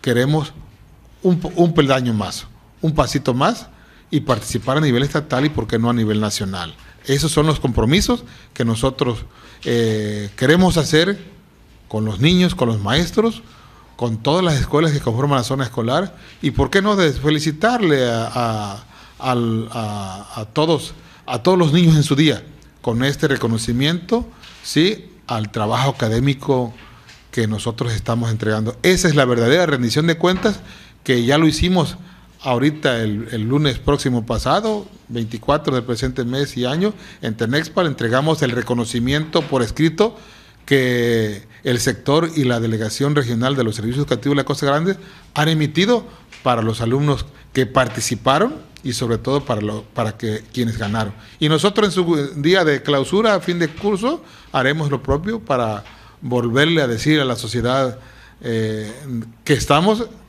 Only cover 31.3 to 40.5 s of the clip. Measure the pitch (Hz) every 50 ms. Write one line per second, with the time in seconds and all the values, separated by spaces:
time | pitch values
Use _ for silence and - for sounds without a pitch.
31.3 | 139 151 165 156 147 - - 180 185 185 151 - - - - - - - - -
32.3 | - _ - 139 123 120 127 151 151 151 - 147 127 117 113 107 104 104 113 110
33.3 | - 113 107 113 131 147 151 143 120 - - - 143 139 - 143 123 120 110 120
34.3 | 120 107 - 131 147 190 220 220 214 208 196 - - - - - 117 120 113 107
35.3 | 113 113 - - 139 151 151 - 135 127 117 127 120 110 - 131 127 - 123 117
36.3 | 127 135 143 131 - 120 123 123 139 160 185 214 214 - - - - - - 120
37.3 | 110 113 117 113 127 147 165 160 - - 180 160 135 - 120 117 117 131 139 156
38.3 | 160 151 147 127 120 123 113 - 123 120 117 113 - 120 117 127 139 151 156 156
39.3 | - 170 160 - 143 131 120 110 - - 151 165 165 165 208 226 233 - - -
40.3 | - - - -